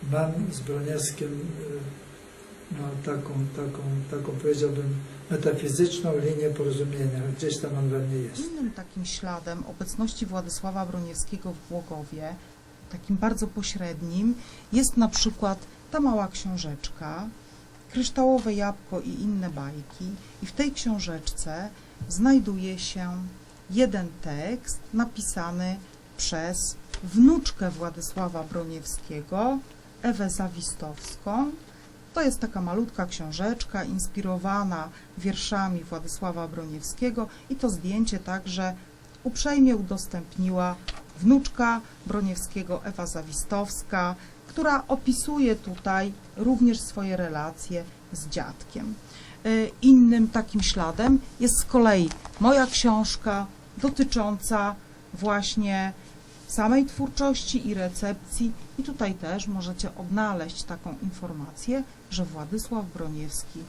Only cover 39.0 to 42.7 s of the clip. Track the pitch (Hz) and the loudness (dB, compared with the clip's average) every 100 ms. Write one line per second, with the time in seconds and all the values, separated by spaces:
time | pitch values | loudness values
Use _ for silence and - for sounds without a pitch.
39 | - - 262 - 285 285 262 226 190 196 | -20 -8 -6 0 2 8 8 6 0 -4
40 | - 180 170 - 185 180 180 180 - - | -4 -8 -8 -2 0 2 0 -2 -8 -12
41 | - - 185 269 277 - 240 233 226 - | -12 2 6 6 6 0 2 2 -4 -14
42 | - 208 190 180 - 196 180 | -6 -2 -2 -2 -6 -6 -4